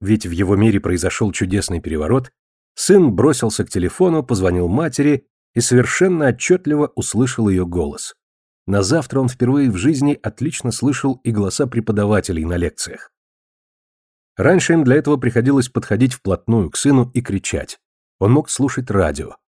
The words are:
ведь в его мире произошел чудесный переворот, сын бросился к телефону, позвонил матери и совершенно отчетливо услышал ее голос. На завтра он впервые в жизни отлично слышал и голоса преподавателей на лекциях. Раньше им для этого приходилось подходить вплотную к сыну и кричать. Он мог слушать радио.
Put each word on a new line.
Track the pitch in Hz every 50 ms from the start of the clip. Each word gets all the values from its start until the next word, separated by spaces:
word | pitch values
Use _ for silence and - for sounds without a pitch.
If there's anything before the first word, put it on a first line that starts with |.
ведь | - 98 110 107 -
в | 90
его | 85 87 98 92 101 98
мире | 107 113 101 98
произошел | - 87 90 82 87 92 - - 120 104
чудесный | 87 - 101 90 95 101 92 - 90 82
переворот, | - - 80 76 76 78 117 135 127 - _ _ _ _ _ _ _ _ _
сын | - - - 190 196 175 131 95
бросился | 85 113 151 135 - - 110 - - 104
к | -
телефону, | - 95 87 87 - - 185 180 165 156
позвонил | 127 - 120 95 95 90 87 90 90 82
матери | 95 135 165 160 - - 139 147 147 123 - _ _ _ _ _ _
и | 117
совершенно | 117 - 123 123 120 - - - 180 190 180 160 151 131
отчетливо | 113 - - - 185 180 - 147 151 147 147 - -
услышал | - 98 - - 107 131 123 - - 113 101
ее | 95 92 90
голос. | 87 85 90 78 71 71 - - - - _ _ _ _ _ _ _ _ _ _ -
На | 98 101 98
завтра | 92 143 165 143 - - 139
он | 131 123
впервые | 127 - 127 120 135 143 143 123
в | 98 87
жизни | 92 147 165 131 139 147 147 -
отлично | - 117 - - 127 165 - - - 123
слышал | 110 - - 139 139 - - 139 127 - -
и | 120
голоса | 113 104 101 95 - - 143 127
преподавателей | - 117 110 - 104 104 104 101 107 98 - - 90 80 80
на | 82 87 87
лекциях. | 87 80 - - - 82 - - - - _ _ _ _ _ _ _ _ _ _ _ _ _ _ _ _ _ _ _ _ _ _ _ _ _
Раньше | - 92 139 185 180 - - 165
им | 165 151
для | 123 127 156
этого | 147 147 147
приходилось | 135 131 131 120 120 117 135 139 135 123 -
подходить | - 120 - - 107 98 127 131 -
вплотную | - - - 180 - _ - 113 113 92 80
к | -
сыну | - - 143 139 131 120 127 -
и | 123
кричать. | 123 - 101 95 - - - - - - - - _ _ _ _ _ _ _ _
Он | 95 104 120
мог | 151 151 -
слушать | - - 135 131 - - 123 -
радио. | 104 98 90 78 71 73 - - - - _ _